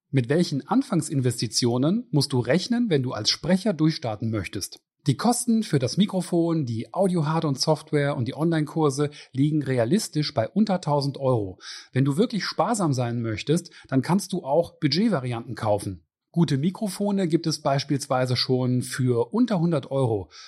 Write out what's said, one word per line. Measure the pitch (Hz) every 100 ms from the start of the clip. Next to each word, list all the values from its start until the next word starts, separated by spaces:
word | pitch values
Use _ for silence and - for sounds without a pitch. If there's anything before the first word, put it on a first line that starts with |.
| _
Mit | 135 117
welchen | 160 175 139 -
Anfangsinvestitionen | 226 - 170 - 143 123 120 117 - 117 123 147 220 -
musst | 147 131
du | 127
rechnen, | 117 165 - 240 240
wenn | 147
du | 123
als | - 110
Sprecher | - 151 190 220
durchstarten | 151 156 151 117 104 113
möchtest? | 107 90 101 - - _ _ -
Die | 127
Kosten | 233 240 - 220
für | - 143
das | 123 -
Mikrofon, | 202 185 170 175 165 165 123
die | 113 -
Audio-Hard- | 175 190 180 151 165
und | 160 131
Software | - 151 - 147 143 143
und | 120
die |
Online-Kurse | - 170 160 151 165 151 135 147 - -
liegen | 127 151 151
realistisch | 131 127 117 202 - 151 151
bei | - 110
unter | 196 214 185
tausend | 156 147 139 131
Euro. | 135 120 98 90 - - -
Wenn | 131
du | 135 139
wirklich | 240 196
sparsam | - - 185 226 165
sein | 127 120 120
möchtest, | 113 107 - 170 - - -
dann | 135
kannst | 139 196 -
du | 180
auch | 131 151 165 -
Budgetvarianten | 151 170 233 160 123 117 120
kaufen. | 107 110 104 104 87 _ _ _
Gute | 170 170 139
Mikrofone | 175 - 214 - 202 196 180
gibt | 160 165
es | 147
beispielsweise | 147 139 - 139 - 127 127
schon | 120 - 127 127 123
für | - - 127 117 123
unter | 214 247 190
hundert | 170 151 -
Euro, | 135 127 104 90 -